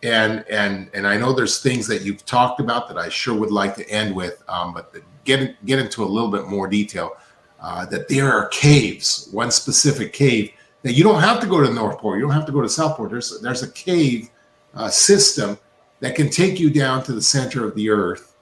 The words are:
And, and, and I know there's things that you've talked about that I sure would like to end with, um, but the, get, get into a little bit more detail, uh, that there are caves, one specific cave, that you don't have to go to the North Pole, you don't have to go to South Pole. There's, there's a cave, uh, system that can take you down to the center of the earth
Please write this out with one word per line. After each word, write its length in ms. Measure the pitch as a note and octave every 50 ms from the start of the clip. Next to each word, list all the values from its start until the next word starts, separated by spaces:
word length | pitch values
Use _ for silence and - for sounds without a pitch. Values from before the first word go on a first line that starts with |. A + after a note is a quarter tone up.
| -
And, 420 | A#2+ A#2 A2+ A2 G#2+ A2 A2 - -
and, 420 | G#2+ G#2+ G#2 G2+ G2 F#2+ F#2+ F#2 -
and 120 | G2+ G2
I 100 | G2+ G2+
know 160 | G#2+ A#2 B2+ C3+
there's 280 | C3 A#2+ - - -
things 260 | - C3+ B2+ B2 G#2+ A2+
that 140 | A2+ G2 G2
you've 220 | G2 G2+ - -
talked 360 | - - B2 B2 B2 - -
about 280 | A2 A2+ A#2 A#2+ A#2+ -
that 80 | -
I 120 | F2 E2+ E2+
sure 260 | - - - B2+ A#2
would 160 | G#2+ A2 G#2
like 240 | G#2 G2+ G2 G2+ G2+
to 120 | - - -
end 240 | G#2 G#2+ G#2+ G#2+ G2
with, 280 | F#2+ F2+ F2 F2 - _ -
um, 240 | F#2 F2+ F2 F2 E2+
but 200 | E2+ E2 - _
the, 100 | E2+ - _ - - _
get, 400 | - C3 C3+ C3 B2 - _ G#2
get 140 | G2+ C3 C3+
into 240 | B2+ G#2 - - A2
a 20 |
little 240 | F#2 G2 A2 A#2 A2
bit 160 | G2+ G2 -
more 220 | - G2 G2+ F#2+ F#2+
detail, 480 | G2 G#2 G#2 G#2 - F2+ E2+ E2 - - - _ _ _ _ _ _ _
uh, 240 | - - - F2 F2+
that 220 | F#2+ - - - -
there 240 | - C3+ C3+ C3+ B2
are 140 | A#2 G2+ -
caves, 800 | - - - D3 D3 C#3+ A#2 G2 E2 - - - - - - - -
one 180 | G#2 A#2 A#2+
specific 640 | A#2+ - - - - - - D3 - - D3 - -
cave, 400 | - D3 C#3 A#2+ G#2+ G#2 G#2 - _ - _ _ _ _
that 100 | C3 A#2+
you 100 | C3 E3+
don't 180 | G#3+ G#3+ -
have 200 | D#3+ G3+ A#3+ A#3
to 80 | A#3+ G3+
go 120 | F3+ E3+
to 60 | C#3+
the 80 | B2+ A#2
North 240 | A#2+ A2 G2+ - -
Pole, 160 | - G#2+ F#2+
you 80 | G2+ B2
don't 80 | C#3+
have 160 | C#3+ D3+ D#3
to 60 | - C3+
go 100 | C#3+ A2
to 60 | G#2+
South 280 | - - D#3+ D#3 D#3
Pole. 120 | - A2+ F#2+
There's, 320 | G2+ A#2+ A#2+ - - -
there's 240 | G#2+ A#2+ B2+ - -
a 60 | - -
cave, 580 | - - F3+ F3+ F3 D#3 C3+ A#2+ A2+ G#2+ - _ _ _ _ _ _ _ _ _
uh, 140 | - A2 G#2
system 680 | - - - - G3+ G3 G3+ - - - A2+ G2+ G2+ - _ _ _ _ _ _ _ _
that 160 | - B2+ -
can 160 | - D3+ C#3
take 300 | - - F3 G3 F#3+ F#3
you 100 | F3 D3+
down 320 | C3+ D3+ C#3 C3+ C3 C3 B2+
to 100 | - B2
the 100 | A2 G2+
center 420 | - - C3+ C3 A#2 - C3+ A#2
of 100 | G#2+ G#2+
the 160 | A2 G#2+ A2
earth 460 | G#2+ G#2 F#2+ F2 F2+ F2 - _ _ _